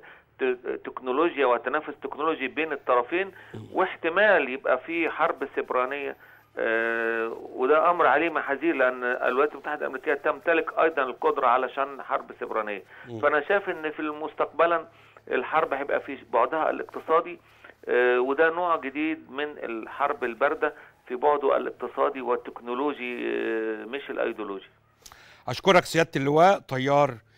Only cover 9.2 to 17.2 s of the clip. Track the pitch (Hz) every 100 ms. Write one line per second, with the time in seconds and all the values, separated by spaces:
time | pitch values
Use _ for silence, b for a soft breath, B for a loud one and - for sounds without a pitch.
9.2 | 127 123 151 143 156 147 147 131 - 143
10.2 | 156 143 - 165 160 - 160 160 131 120
11.2 | 160 143 127 123 127 131 139 135 - 135
12.2 | 123 104 120 110 104 101 - B 127 117
13.2 | 147 151 143 202 196 165 156 151 156 151
14.2 | 156 - 147 143 165 170 160 B B B
15.2 | - 127 123 151 160 135 139 135 - 131
16.2 | - 120 123 160 147 131 - 127 - 160